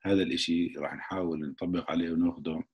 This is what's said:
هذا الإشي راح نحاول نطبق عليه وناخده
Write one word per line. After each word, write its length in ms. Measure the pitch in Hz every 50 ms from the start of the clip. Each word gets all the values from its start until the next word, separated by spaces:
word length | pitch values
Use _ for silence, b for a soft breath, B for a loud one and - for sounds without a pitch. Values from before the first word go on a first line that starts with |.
هذا 220 | - 98 98 95 92
الإشي 500 | - - - - - 85 85 87 82 -
راح 160 | 71 73 71 69
نحاول 540 | 69 - - 95 95 90 85 80 76 76 71
نطبق 420 | - - - 87 90 87 - -
عليه 200 | 82 85 85 82
وناخده 520 | 82 85 87 87 87 - - 80 80 82 82 -